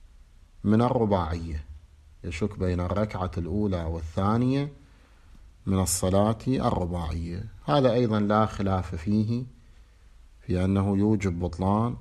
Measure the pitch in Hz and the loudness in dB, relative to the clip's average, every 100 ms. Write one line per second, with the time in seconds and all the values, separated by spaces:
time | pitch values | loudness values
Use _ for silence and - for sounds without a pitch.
0 | - - - - - - 101 110 120 123 | -20 -20 -20 -20 -20 -6 2 4 4 2
1 | 110 98 82 85 82 78 - - - - | 2 2 0 -4 -6 -8 -10 -16 -20 -20
2 | - - 90 - 104 - 92 90 87 98 | -20 -14 -10 -4 -4 -2 -2 0 -2 -2
3 | 107 95 92 87 85 101 104 92 82 82 | -2 -2 -4 -4 -4 -2 0 -2 -4 -6
4 | 80 - 98 113 127 135 143 143 - - | -6 -2 0 2 2 0 -2 -8 -20 -20
5 | - - - - - - - 95 92 - | -20 -20 -20 -20 -20 -10 0 2 2 0
6 | 92 95 104 110 - 131 120 92 87 87 | 2 4 4 2 0 0 0 0 -2 -4
7 | 80 82 85 90 110 - - 147 127 117 | -4 -6 -6 -8 -10 -10 0 2 4 4
8 | 120 107 104 107 107 - 98 95 87 87 | 2 2 4 4 2 0 0 0 -2 -6
9 | 85 107 110 120 127 - - - - - | 0 0 2 -2 -6 -14 -20 -20 -20 -20
10 | - - - - - 92 92 98 98 98 | -20 -20 -20 -18 -4 0 2 2 2 2
11 | 104 110 98 85 87 - 92 104 117 123 | 2 2 0 -2 -4 -2 2 2 0 -4